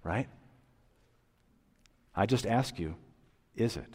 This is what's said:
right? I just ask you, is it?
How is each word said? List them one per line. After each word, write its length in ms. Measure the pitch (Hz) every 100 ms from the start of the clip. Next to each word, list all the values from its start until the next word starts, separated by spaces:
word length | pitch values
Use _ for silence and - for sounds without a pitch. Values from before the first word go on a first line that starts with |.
right? 240 | 80 98 262 - - - _ _ _ _ _ _ _ _ _ _ _ _ - _ _
I 120 | - 104
just 180 | 123
ask 340 | - 117 131 -
you, 180 | 80 82 - _ _ _ _ -
is 220 | 113 -
it? 160 | -